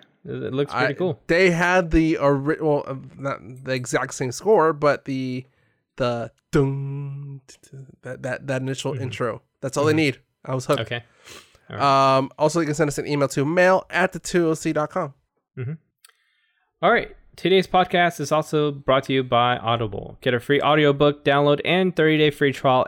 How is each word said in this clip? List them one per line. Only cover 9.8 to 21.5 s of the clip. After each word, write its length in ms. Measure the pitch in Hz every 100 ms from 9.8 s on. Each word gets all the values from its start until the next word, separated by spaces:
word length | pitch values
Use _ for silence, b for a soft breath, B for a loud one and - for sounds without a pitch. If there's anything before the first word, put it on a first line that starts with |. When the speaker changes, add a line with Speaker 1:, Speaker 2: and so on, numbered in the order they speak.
| 156
Speaker 2:
they 60 |
Speaker 1:
Mm-hmm. 60 | 156
Speaker 2:
need. 220 | 147 - _ _ -
I 80 | 131
was 100 | 139
hooked. 160 | 139
Speaker 1:
Okay. 200 | 110 120 - B B B B B -
All 80 | -
right. 400 | 139 135 135 135
Speaker 2:
Um, 120 | 135 -
also, 220 | 151 170
you 60 | 151
can 100 | 147
send 140 | 147
us 80 | 143
an 100 | -
email 220 | 143 135
to 160 | 147 139
mail 400 | 180 180 190 -
at 220 | 165 185
the 80 | 170
two 300 | - 180 165
O 40 | 156
C 180 | 160
dot 160 | 151 151
com. 240 | 185 143 - _ _ _ -
Speaker 1:
Mm-hmm. 160 | 123 160 _ _ b b b b b b b _
All 100 | 180
right. 240 | 226 - - _ -
Today's 300 | 175 190 180
podcast 540 | 180 180 175 170 -
is 120 | 143
also 400 | 156 151 156 147
brought 340 | 139 - 135 -
to 80 |
you 100 | 131
by 340 | 127 120 120 123
Audible. 600 | 113 117 110 98 - -
Get 120 | 135
a 60 | 120
free 200 | - 143
audiobook 600 | 143 151 147 143 147 147
download 380 | 143 143 147